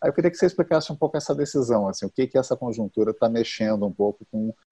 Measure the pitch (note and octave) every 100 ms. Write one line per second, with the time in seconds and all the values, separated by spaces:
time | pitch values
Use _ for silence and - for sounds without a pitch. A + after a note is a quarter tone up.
0 | D#3+ C#3+ E3+ E3+ F3+ - F3 D#3+ - D3+
1 | D3+ D3+ - C#3+ C#3+ C#3+ A#2+ A2+ G2 F#2+
2 | G2 - B2+ C3+ B2+ B2+ B2 A2+ G#2 -
3 | G#2+ G#2+ A#2 A#2 A2+ - A2 G#2+ G2+ F2
4 | G#2 G2+ - A2 A2 - _